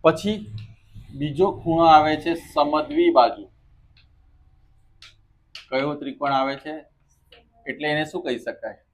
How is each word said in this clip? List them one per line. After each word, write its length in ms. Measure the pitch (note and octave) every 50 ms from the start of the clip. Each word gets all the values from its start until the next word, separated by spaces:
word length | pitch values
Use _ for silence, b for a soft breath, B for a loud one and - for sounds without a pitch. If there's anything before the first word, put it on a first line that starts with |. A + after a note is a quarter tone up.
પછી 520 | - D#3+ D#3+ D#3+ - G3+ G#3+ G#3 G#3+ - - - - - - _ _ _ - - - - -
બીજો 340 | C3+ D3 D3+ C#3 D#3 F#3 G3
ખૂણો 320 | F#3 - - E3 D#3+ E3 E3
આવે 320 | E3 D#3 D3+ D3+ D#3 D#3
છે 200 | D3 - E3+ E3
સમદ્વિ 760 | E3 - - - D3+ D3 D3 D3+ D3+ C#3+ C#3 D3 D#3+ - E3+
બાજુ. 380 | - - - - - - G2 - _ _ _ _ _ _ _ _ _ _ _ _ _ _ _ _ _ _ _ _ _ _ _ _ _ _ _ _ _ _ - - _ _ _ _ _ _ _ _ _ _ _ _
કયો 260 | C3 C3+ C3+ D3 D3
ત્રિકોણ 360 | D3 - C#3 - _ - C#3
આવે 240 | C#3 C3+ C3+ C3+ C#3
છે? 300 | C#3 - D3+ D#3 - - _ _ _ _ _ _ _ _ _ - - _ _ _ _ _
એટલે 200 | C#3+ C3 C3+ D3+
એને 180 | D3+ D3+ D3+ D#3
શું 180 | D3+ - F3+ -
કહી 160 | C#3 B2 A#2
શકાય? 380 | - A#2 - - - A2 G#2 _ _ _